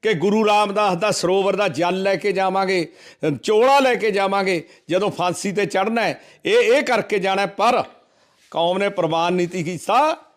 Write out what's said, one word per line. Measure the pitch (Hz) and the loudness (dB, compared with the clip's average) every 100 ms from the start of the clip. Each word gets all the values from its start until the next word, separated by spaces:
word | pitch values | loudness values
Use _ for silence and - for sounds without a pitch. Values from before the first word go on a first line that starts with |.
ਕਿ | 214 | -2
ਗੁਰੂ | 185 185 214 214 | 0 2 2 2
ਰਾਮਦਾਸ | 208 208 196 208 180 | 2 2 0 0 0
ਦਾ | 214 | -2
ਸਰੋਵਰ | 185 175 190 196 190 | -2 0 0 0 0
ਦਾ | 202 | -2
ਜਲ | 135 170 185 | -2 -2 -2
ਲੈ | 196 196 | -2 -2
ਕੇ | 208 | -2
ਜਾਵਾਂਗੇ, | 185 190 190 190 185 160 - - - 151 139 | -2 -2 0 0 -2 -4 -10 -20 -6 -4 -4
ਚੋਲਾ | - 214 254 277 | 0 2 4 4
ਲੈ | 262 | 4
ਕੇ | 226 220 | 2 0
ਜਾਵਾਂਗੇ, | 196 196 196 190 175 - - - | 0 0 0 0 -2 -6 -20 -4
ਜਦੋਂ | 175 196 | -2 -2
ਫਾਂਸੀ | - 180 170 202 | -2 -4 -2 -4
'ਤੇ | 196 202 | -2 -2
ਚੜ੍ਹਨਾ | 190 196 233 | -2 -2 0
ਹੈ, | 202 135 - - | -2 -4 -12 -10
ਇਹ, | - 226 | 0 2
ਇਹ | 220 269 | 4 2
ਕਰਕੇ | 262 233 - 208 | 2 -2 0 -2
ਜਾਣਾ | 185 190 | 0 0
ਹੈ। | 196 | -2
ਪਰ | - 214 247 - - _ _ _ _ _ | 0 2 2 -2 -10 _ _ _ _ _
ਕੌਮ | - 170 190 | -2 -2 0
ਨੇ | 202 | -2
ਪ੍ਰਵਾਨ | 196 165 165 170 | -2 -2 0 0
ਨੀਤੀ | 180 175 180 | 0 -2 -4
ਕੀਤਾ | 160 170 - 226 302 330 - | -6 -8 0 2 2 -2 -10